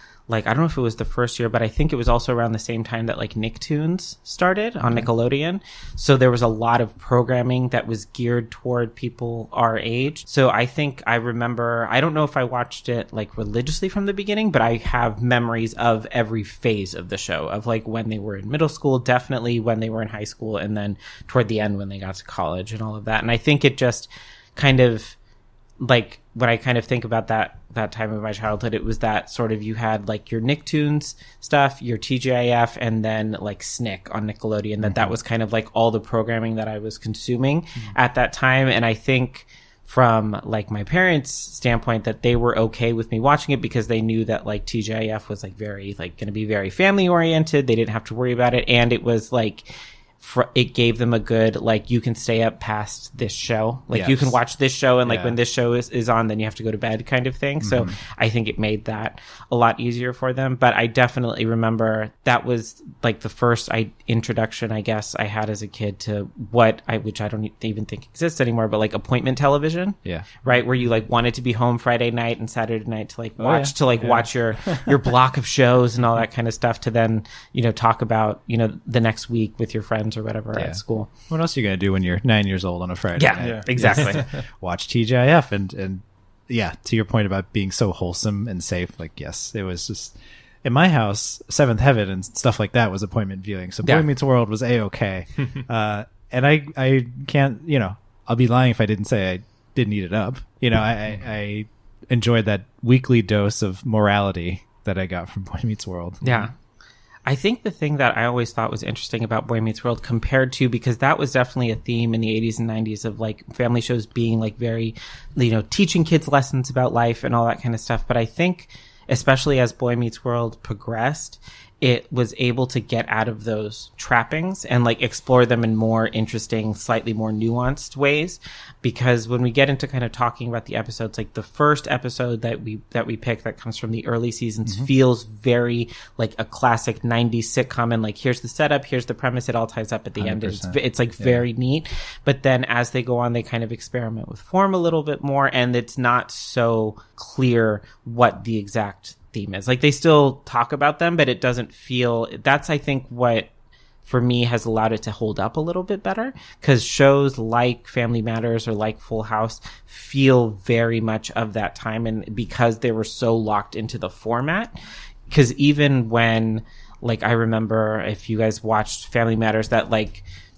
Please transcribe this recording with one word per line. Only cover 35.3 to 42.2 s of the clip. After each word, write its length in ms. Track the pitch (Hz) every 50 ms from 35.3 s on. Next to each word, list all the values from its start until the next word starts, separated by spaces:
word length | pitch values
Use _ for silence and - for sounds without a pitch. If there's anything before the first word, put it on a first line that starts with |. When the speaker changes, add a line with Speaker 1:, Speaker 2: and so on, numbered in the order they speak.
| 117 113 113
Speaker 1:
of, 100 | 101 113
like, 160 | 110 107 - -
all 160 | 113 113 117
the 100 | 110 107
programming 560 | - - - 113 107 117 117 113 113 113 110
that 120 | 110 110 107
I 100 | 107 104
was 200 | 107 110 107 -
consuming 640 | - 113 107 - - - 123 123 131 135 147 170 -
Speaker 3:
Mm-hmm. 280 | - - - 110 104 101
Speaker 1:
at 180 | 123 127 127 -
that 180 | 131 123 - -
time. 360 | - 135 131 131 135 135 131
And 160 | - 110 117
I 100 | 113 110
think 520 | - - - 131 123 127 120 - - - _ - - _ _ _ _ -
from, 560 | - - 127 127 117 113 113 107 107 104 - -
like, 260 | 101 110 107 101 -
my 140 | 107 104 104
parents' 460 | - 160 180 185 185 170 147 123 - -
standpoint, 720 | - - - - - - 123 117 110 - 127 113 110 110
that 180 | 113 110 -